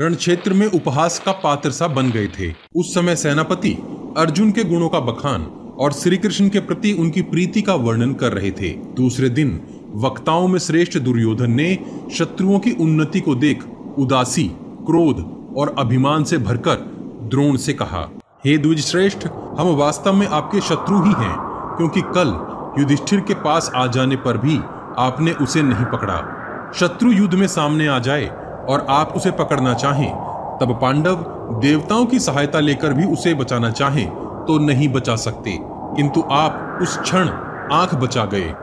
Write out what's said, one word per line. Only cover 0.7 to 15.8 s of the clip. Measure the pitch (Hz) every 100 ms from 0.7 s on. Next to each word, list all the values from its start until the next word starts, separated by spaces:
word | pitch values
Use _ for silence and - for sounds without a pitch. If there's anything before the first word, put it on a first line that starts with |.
| 180 156 131 165 - -
का |
पात्र | 190 156 143 147
सा | 123 170
बन | 135 131
गए | 113 101
थे।" | - 87 80 - 165
उस | 180
समय | 180 175 170
सेनापति | 151 143 160 180 - - - - - -
अर्जुन | 160 156 220
के | 208
गुणों | 196 170 165
का | 165
बखान | 120 113 147 110 78 - - -
और | 139
श्री | 143 180 185
कृष्ण | 208 175 196
के | 202
प्रति | 190 170 208
उनकी | 202 165 185
प्रीति | 170 156 180 214
का | 208
वर्णन | 180 120 113 120
कर | 135 123
रहे | 98 95
थे। | 92 95
दूसरे | - - - 127 117 131
दिन | 117 147 82 - - -
वक्ताओं | 107 127 - - 165 185
में | 185
श्रेष्ठ | - 156 175 175
दुर्योधन | 127 117 113 107 123
ने | 120 165 185 - - -
शत्रुओं | - 165 - 190 196
की | 208
उन्नति | - 160 156 156 190
को | 165
देख | 131 147 - - - - -
उदासी, | 131 139 - - 107 -
क्रोध | - - - 165 165 127 - - - 113
और | 147
अभिमान | -